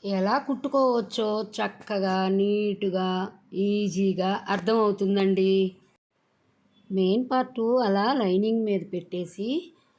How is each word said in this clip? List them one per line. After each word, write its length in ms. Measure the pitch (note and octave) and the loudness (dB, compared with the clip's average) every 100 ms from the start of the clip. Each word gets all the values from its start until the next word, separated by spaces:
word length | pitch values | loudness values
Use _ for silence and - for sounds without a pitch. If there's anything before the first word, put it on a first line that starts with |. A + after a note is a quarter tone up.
| G3 | -2
ఎలా 260 | G3 F#3+ B3+ | 0 0 0
కుట్టుకోవచ్చో 880 | C#4+ C4 C4+ C#4 C4 A#3+ G3 - G#3+ G#3+ G#3+ | -2 -6 -2 2 2 2 -2 -4 -2 -2 -6
చక్కగా, 640 | - G#3 - - G3+ F#3+ F#3 F#3+ | -6 -6 -8 -6 -2 0 0 0
నీట్‌గా, 800 | G3 G3+ G#3 G#3 G3 G3 F#3 F#3 F#3 G3 - _ - | 2 2 2 0 -2 -2 0 -2 -2 -4 -10 _ -2
ఈజీగా 680 | G3+ G#3 G#3 E3+ G3 F#3+ F#3 G3 - | 0 0 0 0 0 2 0 -2 -2
అర్థమవుతుందండి. 1040 | G3 F3 A3+ G#3+ G3+ F#3+ G3 F#3+ F#3+ F#3+ F#3+ F#3+ F#3 _ _ _ _ _ _ _ _ _ _ _ | -4 0 2 2 2 0 2 2 2 2 2 0 -4 _ _ _ _ _ _ _ _ _ _ _
మెయిన్ 360 | F#3+ F#3 G#3 B3+ | 0 2 2 0
పార్ట్ 360 | B3+ B3+ B3+ A3+ B3+ | -2 -2 -2 0 2
అలా 220 | A3+ G3 G#3+ | 2 2 2
లైనింగ్ 520 | C#4 G#3 F#3 G#3+ A3+ G#3+ | 2 2 2 2 0 0
మీద 180 | G3 E3 | -2 -2
పెట్టేసి 580 | F3+ F3 F3+ E3+ - G#3+ D4 F4+ _ _ | -8 -8 -8 -8 -8 -4 -4 -6 _ _